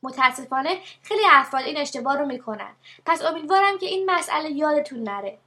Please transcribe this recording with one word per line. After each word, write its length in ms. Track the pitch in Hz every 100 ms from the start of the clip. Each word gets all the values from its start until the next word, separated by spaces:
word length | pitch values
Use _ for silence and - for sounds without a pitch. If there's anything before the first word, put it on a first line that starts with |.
متاسفانه 720 | 262 254 262 254 262 262 277 370 - -
خیلی 200 | - 427 403
افراد 320 | 277 262 269
این 140 | 269 302
اشتباه 400 | 285 262 240 285
رو 80 | 285
می‌کنن. 500 | 254 - 214 202 - - - -
پس 200 | 330 311
امیدوارم 520 | 330 302 381 392 392
که 80 | 370
این 260 | 381 381
مسئله 400 | 349 - 302 311
یادتون 520 | 285 302 302 294 254
نره. 340 | 226 202 196 -